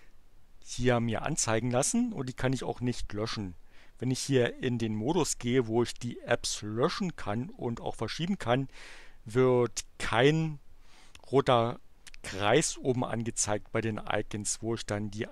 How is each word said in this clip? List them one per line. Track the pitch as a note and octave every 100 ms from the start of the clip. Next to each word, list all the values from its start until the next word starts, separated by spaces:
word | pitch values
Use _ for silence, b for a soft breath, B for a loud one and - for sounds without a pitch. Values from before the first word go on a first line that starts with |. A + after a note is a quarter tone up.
| b b - - - -
hier | - - B2 A#2+
mir | A#2 A2
anzeigen | - D#3+ - A2 B2
lassen | B2 D3 A#3 A#3+
und | - C3
die |
kann | - C3
ich | -
auch | - A#2+
nicht | B2 A#2+ -
löschen. | G2+ A2 - F#2+ F2 - b b b
Wenn | B2+
ich | C3
hier | - C3+ A#2+ D4
in | C3+ A#2+
den | A2+
Modus | G#2+ A2+ F3+ C#3+ -
gehe, | A#2+ B2+ A2+
wo | A2+
ich | A#2
die | - A#2+ A#2+
Apps | D#4 A#2 - -
löschen | G#2 A2 D3+ - - -
kann | - G#2 C3
und | - B2 A#2
auch | - -
verschieben | A2 - F3 G3+
kann, | A2+ B2 C3+ B B B B B
wird | - A2+ B2+ B2 A#2+ - - -
kein | - A2 C3+ D#3+ D#3+ D3 - - b b b b -
roter | C3 C#3 B2 A#2 B2+ - - - -
Kreis | - F#2+ G#2 C3 E3 -
oben | C#3+ B2
angezeigt | - A#2 A2+ - - G#2+ -
bei | A2+
den | A2+ G#2+
Icons, | A2 G#2 G#2+ G#2+ G2+ -
wo | A2
ich | A2+ -
dann | G#2 G#2
die | G#2 A#2